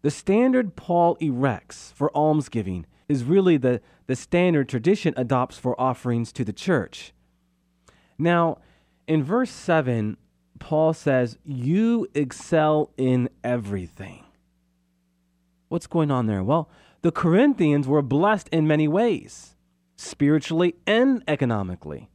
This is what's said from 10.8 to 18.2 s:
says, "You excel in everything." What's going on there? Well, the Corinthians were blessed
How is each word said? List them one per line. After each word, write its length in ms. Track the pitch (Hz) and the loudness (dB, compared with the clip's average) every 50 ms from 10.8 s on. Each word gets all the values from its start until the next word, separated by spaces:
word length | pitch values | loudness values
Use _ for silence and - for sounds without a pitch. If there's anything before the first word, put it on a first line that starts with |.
| 160 160 160 | 2 2 0
says, 440 | - - 147 135 127 123 120 113 _ _ | 0 -2 0 2 2 0 -2 -6 _ _
"You 640 | 156 139 127 120 135 170 196 220 226 233 233 - - _ | -12 -10 -6 -2 0 2 2 2 2 2 0 -2 -4 _
excel 760 | 147 147 127 - - - - 175 160 156 151 151 151 147 - _ | -4 -4 -4 -6 -16 -6 0 0 2 2 4 2 0 0 -2 _
in 320 | - 131 131 127 127 123 123 _ _ - | -2 0 2 2 2 0 -2 _ _ -6
everything." 800 | 120 123 120 107 98 101 95 90 82 _ - 98 95 90 - - _ _ _ _ _ _ _ _ _ _ _ _ _ _ _ _ _ _ _ _ _ _ _ _ _ _ _ _ _ | -4 -4 -4 -4 -6 -6 -8 -8 -10 _ -16 -18 -18 -18 -20 -20 _ _ _ _ _ _ _ _ _ _ _ _ _ _ _ _ _ _ _ _ _ _ _ _ _ _ _ _ _
What's 180 | 156 170 - | -8 -8 -8
going 240 | - - 170 156 147 | -4 -2 0 0 2
on 160 | 139 127 120 | 0 0 0
there? 160 | 110 107 95 | 0 0 -2
Well, 280 | 92 104 143 165 156 _ _ - _ _ _ _ | 0 0 0 0 -2 _ _ -20 _ _ _ _
the 100 | - 170 | -2 -2
Corinthians 720 | - - - 170 165 196 262 294 269 - 180 151 147 143 143 | -2 0 0 2 4 4 4 4 4 2 2 2 2 2 2
were 140 | 127 143 151 | 2 0 0
blessed 480 | 139 120 131 143 | 0 0 0 2